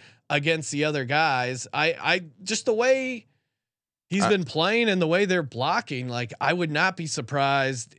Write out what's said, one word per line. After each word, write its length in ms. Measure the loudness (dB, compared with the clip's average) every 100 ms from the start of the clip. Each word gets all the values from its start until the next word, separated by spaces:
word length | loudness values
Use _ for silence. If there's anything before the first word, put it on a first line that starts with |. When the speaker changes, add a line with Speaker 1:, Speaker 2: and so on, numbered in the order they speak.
| -20 _ -4
Speaker 1:
against 420 | 0 0 0 -2
the 120 | -2
other 200 | 0 0
guys. 600 | 0 2 2 2 -2 -6 -6
I, 240 | -2 0 0
I, 200 | 0 0 -2 -14
just 220 | -6 -4 0
the 80 |
way 520 | 2 2 2 0 -8 -14 _ _ _ _ _ _ _ -4
he's 140 | 0
Speaker 2:
I 40 | 2
Speaker 1:
been 140 | 2
playing 440 | 0 0 2 2 2
and 120 | 2
the 60 | 2
way 180 | 2
they're 200 | 2 0
blocking, 640 | -2 -2 0 -2 -4 -6 -6
like, 240 | -6 -6 -2
I 120 | 0
would 200 | 2 0
not 240 | 2 0 0
be 100 | -6
surprised 880 | -6 -4 0 2 2 0 -4 -10